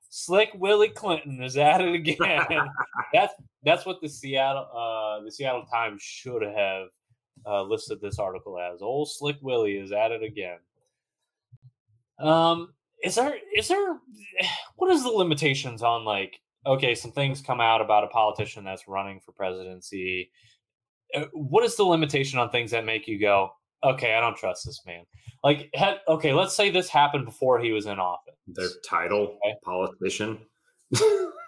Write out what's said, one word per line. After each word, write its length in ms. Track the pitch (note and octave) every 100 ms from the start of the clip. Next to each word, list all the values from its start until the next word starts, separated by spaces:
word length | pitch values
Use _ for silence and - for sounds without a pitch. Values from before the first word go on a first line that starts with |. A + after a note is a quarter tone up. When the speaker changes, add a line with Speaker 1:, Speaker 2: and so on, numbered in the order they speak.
| _
Speaker 1:
Slick 400 | - - F#3+ A3 G3+
Willie 340 | G3 G#3 G#3+
Clinton 540 | - G#3 D#3 C#3+ C3
is 120 | B2+ C3+
at 260 | D3 F#3
it 120 | F3+
again. 240 | E3+ D#3 D3+
<laughs> 500 | F#3 D3 - D#3 C#3+ C3+ - A#2+ -
That's, 200 | E3+ G3 - - _
that's 220 | C#3+ F3 F#3+
what 160 | F#3
the 80 | D3+
Seattle, 580 | - C3+ C3+ C3+ C3+ - A#2
uh, 480 | A#2 A2 G#2+ G#2+
the 80 | G#2+
Seattle 340 | - C3+ B2 A#2+
Times 300 | A#2 A2+ G2+
should 400 | - - C3 A#2+
have, 460 | G#2 G#2+ G2 F#2+ F#2 _ _ _ _ _ G#2
uh, 160 | G2+
listed 400 | G2 A2 - G2+
this 160 | G2+ G#2
article 400 | F#2+ F#2 G2+ F2+
as. 220 | F2 F2
Old 300 | G#2 C#3 D3
Slick 260 | - D3 C#3+
Willie 340 | C3 A#2+ G#2+ G2
is 140 | G2
at 200 | G2+ A2+
it 120 | A#2
again. 340 | A2 G#2 F2+ F2 _ _ _ _ _ _ _ _ _ - - _ _ _ _ -
Um, 540 | D3+ E3 E3 E3+ E3+ _ _ -
is 120 | F#3 A3+
there, 180 | C#4 E4+ G4 G#4
is 120 | -
there, 280 | G4 G4 C#4+ _ G#3 - F#3 F#3+ - - -
what 160 | F#4
is 120 | D#4+
the 60 | B3
limitations 720 | G#3+ F3 C#3+ D3 C3+ C#3 A2+
on, 200 | A#2 A#2
like, 360 | A2 G2 F#2+ - _ _ C#3
okay, 300 | C3+ C3 A#2
some 160 | A#2
things 300 | C#3+ C#3 C3+
come 200 | - B2
out 200 | A2+ A2+
about 220 | A2 G#2
a 40 | G#2
politician 580 | A#2 G#2+ A2 G#2+ G#2+ F#2+
that's 220 | F#2+ G2+
running 320 | G2 G2 F#2+
for 100 | -
presidency. 1000 | - F#2+ F#2 F#2 F#2 - G2 F#2 F#2 F2+ _ _ _ _ _ _ _ - D3
Uh, 100 | D3+
what 300 | D#3+ C#3 G3
is 120 | A#3+ -
the 60 | F#3+
limitation 540 | E3 D3 C#3 C3+ C3
on 100 | A#2
things 220 | A#2+ A2
that 140 | A#2 A2
make 220 | A2 A2+
you 120 | G2+
go, 300 | G#2 G2 F#2+ - _ -
"Okay, 300 | C#3 C3+ A#2+ A2+
I 40 |
don't 160 | A#2 G#2+
trust 300 | F#2+ F2+ A2+
this 160 | - F2+
man"? 200 | E2+ E2+ - - -
Like, 260 | C#3+ D3 -
had, 280 | C#3 G3 G3 -
okay, 240 | D#3 D3+
let's 220 | C#3+ F#3 -
say 140 | G3+
this 200 | F3+ F3
happened 360 | D3 C#3+ C#3+ A2+
before 340 | - B2+ A#2+
he 120 | A#2
was 140 | G#2+ G#2+
in 140 | G2
office. 360 | F2+ F2+ - _ -
Speaker 2:
Their 200 | F2+ F2+ - -
title, 520 | E2+ F2 G#2 G2+ - G#2
Speaker 1:
Okay. 100 | G#2+
Speaker 2:
politician. 760 | F#2 F#2 F2+ - F#2 - G#2+ A2 - _ _ _ -
<laughs> 320 | - A4 G4 F4+ -